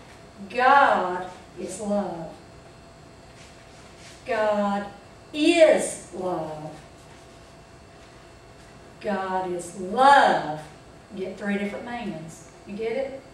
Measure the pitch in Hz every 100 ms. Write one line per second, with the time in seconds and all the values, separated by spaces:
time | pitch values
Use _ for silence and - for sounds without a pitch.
0 | - - - - 196 240 269 277 277 208
1 | 180 180 180 - - - - - 214 202
2 | 185 170 160 156 - - - - - -
3 | - - - - - - - - - -
4 | - - - 226 214 208 202 202 202 -
5 | - - - 302 311 339 311 - - -
6 | - - 185 175 156 156 151 - - -
7 | - - - - - - - - - -
8 | - - - - - - - - - -
9 | 220 196 190 185 185 175 - 202 185 226
10 | 269 277 220 185 156 156 - - - -
11 | - 196 185 190 208 202 202 - 240 240
12 | 202 160 160 - - - - 202 226 233
13 | 269 269 -